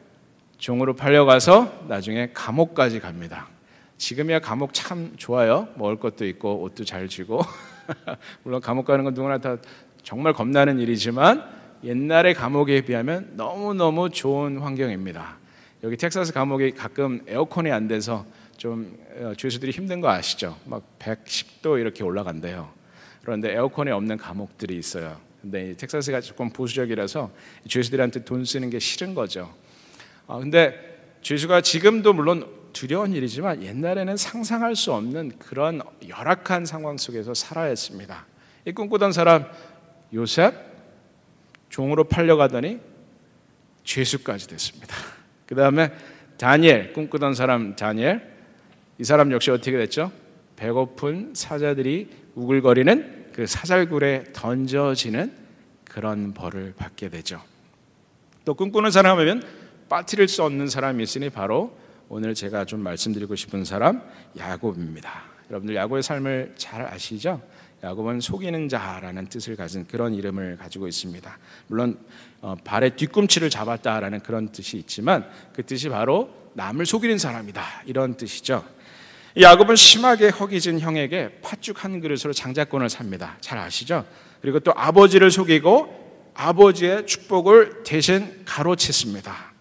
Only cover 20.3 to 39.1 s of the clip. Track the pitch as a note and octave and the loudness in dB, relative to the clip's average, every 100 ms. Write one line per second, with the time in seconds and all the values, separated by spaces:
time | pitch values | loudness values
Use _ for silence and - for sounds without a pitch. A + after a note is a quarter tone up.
20.3 | - F2+ D#2 - A#2 - _ - A2 - | -6 -8 -10 -14 -14 -14 _ -10 -10 -8
21.3 | - - _ D#3+ C#3 A2+ G#2 F#2+ F#2 F#2 | -10 -10 _ -2 0 -2 -4 -6 -4 -6
22.3 | D#2+ E2+ F2+ D2+ - _ - - - - | -10 -10 -12 -14 -20 _ -20 -20 -18 -8
23.3 | A2 G#2+ G#2 C3+ C3+ C#3+ G#2 G#2+ G#2+ - | -6 -4 -2 -2 -4 -4 -4 -4 -8 -10
24.3 | F2+ G2+ _ G2+ F2+ E2 F#2 D#2+ D#2 _ | -12 -14 _ -10 -8 -8 -10 -10 -14 _
25.3 | _ G2+ G2 F#2 F2+ C3+ D#3 C#3 C3+ A#2+ | _ -12 -10 -10 -12 -8 -6 -4 -6 -8
26.3 | - A#2+ - B2+ B2 B2 A2 G2 D#3 A2+ | -10 -10 -6 -6 -4 -4 -4 -4 -6 -10
27.3 | - - - - B2+ A#2+ C3 B2+ B2 A2+ | -12 -20 -20 -6 -4 -2 0 -2 -2 -8
28.3 | B2+ B2+ C3+ B2+ A#2 - - F#3 F#3 G#2 | -6 -4 -4 -6 -6 -6 -6 -8 -6 -6
29.3 | F#2+ F2 E2 _ - - - - _ _ | -8 -12 -18 _ -20 -20 -20 -20 _ _
30.3 | A#2 C3+ E3+ D#3 - - - - _ - | -10 2 4 4 0 -20 -20 -20 _ -6
31.3 | C#3+ D#3+ F3+ F3 - G3 A3+ G#3 F#3 D3+ | -4 2 2 2 4 4 4 2 4 2
32.3 | F3 - - - - C3 E3 G#3 F3 B2+ | 0 -4 -18 -18 -14 -6 -4 -2 -4 -6
33.3 | A2+ F#3+ D#3 F#2+ A2 E3 F#3+ F#3 G3+ - | -6 -6 -6 -8 -8 -4 -4 -4 -4 -6
34.3 | A#3 A3 A#3 A#3 A3 - A#2+ A2+ D3 D3+ | -6 -6 -2 -2 -2 -2 -2 -4 -8 -10
35.3 | - - B2+ D3+ E3 - - - - D3+ | -14 -14 -4 -4 -4 -12 -18 -20 -10 -2
36.3 | F#3 - F3+ E3+ D#3+ D3+ C#3+ - A#2+ G#2+ | -2 0 -4 -4 -10 -10 -8 -8 -8 -8
37.3 | A#2+ - D#3+ D#3+ A2+ - G2 G2 E2 - | -8 -6 -6 -4 -4 -8 -12 -16 -18 -20
38.3 | _ _ _ - F#3 G#3 G#3+ G3 | _ _ _ -14 -10 -4 0 0